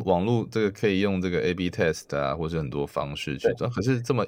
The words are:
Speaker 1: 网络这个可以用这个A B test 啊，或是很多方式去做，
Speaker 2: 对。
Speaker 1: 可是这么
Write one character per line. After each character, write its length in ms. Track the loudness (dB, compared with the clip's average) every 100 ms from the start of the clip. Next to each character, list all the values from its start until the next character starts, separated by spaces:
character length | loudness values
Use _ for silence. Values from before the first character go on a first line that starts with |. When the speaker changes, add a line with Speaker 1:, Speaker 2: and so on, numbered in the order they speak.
| 2
Speaker 1:
网 180 | 2
络 240 | 4 2 0
这 120 | 0
个 80 | 0
可 180 | 2 2
以 120 | 2
用 200 | 2 2
这 80 | 0
个 100 | 0
A 100 | 0
B 160 | 0 -2
test 460 | 2 0 0 -4 -2
啊， 180 | -2
或 140 | -2 -2
是 80 | -2
很 140 | -2
多 160 | -4 -2
方 280 | -4 -4
式 220 | -6 -6 -2
去 160 | -2
做， 160 | 0 -2
Speaker 2:
对。 60 |
Speaker 1:
可 80 | -2
是 180 | 0 0
这 140 | 0
么 120 | -2